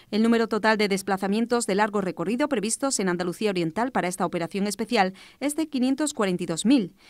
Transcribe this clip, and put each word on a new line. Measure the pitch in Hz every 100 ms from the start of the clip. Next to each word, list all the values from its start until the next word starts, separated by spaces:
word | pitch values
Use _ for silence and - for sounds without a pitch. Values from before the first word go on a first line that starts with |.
| -
El | 214
número | 226 233 220
total | 214 220 214
de | 208
desplazamientos | 190 - 190 196 214 233 240 226
de |
largo | 190 214 208
recorrido | 185 165 165 240 294
previstos | 247 214 - 269 247
en | 190
Andalucía | 175 180 165 214
Oriental | 180 160 202 254
para | 202 175
esta | 180
operación | 175 180 165 196 202
especial | 202 220 226 185 190 - -
es | 277 294
de | 311
quinientos | 254 254 269 196
cuarenta | - 196 175
y | 175
dos | 160
mil. | 208 277 175 -